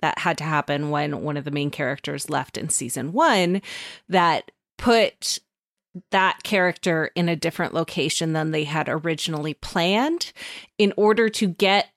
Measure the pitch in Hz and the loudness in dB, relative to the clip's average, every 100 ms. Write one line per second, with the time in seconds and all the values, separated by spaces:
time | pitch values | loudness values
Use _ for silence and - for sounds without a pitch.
0 | 156 - 180 160 151 156 143 143 147 147 | -2 -2 -2 -2 0 0 0 -2 0 -2
1 | 147 139 139 147 147 143 143 143 135 139 | -2 -4 -4 -4 -4 -4 -2 -2 -4 -4
2 | - 143 - 143 131 - 160 - 117 - | -6 -8 -4 -4 -4 -6 -4 -4 -4 -6
3 | 131 202 320 214 175 190 - - - - | -4 2 4 4 2 0 -4 -12 -14 -16
4 | - 185 170 151 - - _ - 247 233 | -2 2 4 2 -2 -16 _ -4 4 4
5 | 202 - - - _ _ _ _ _ 180 | 4 0 -6 -6 _ _ _ _ _ -18
6 | - 190 185 - - 208 180 170 - 160 | -4 2 2 0 0 2 2 0 0 0
7 | 156 - 170 165 165 - 165 160 165 - | 0 0 0 0 -2 -2 -2 -2 -4 -2
8 | 147 - 165 160 156 156 147 156 156 160 | -2 -2 -2 0 0 -2 -2 -2 -2 -2
9 | 160 156 - 156 151 151 - 190 170 202 | -2 -2 -4 -4 -4 -6 -4 0 2 2
10 | 285 339 - - - - - - 208 196 | 2 0 -4 -10 -16 -16 -8 0 2 4
11 | 208 220 226 220 202 170 196 202 - | 4 4 2 2 -2 2 4 4 2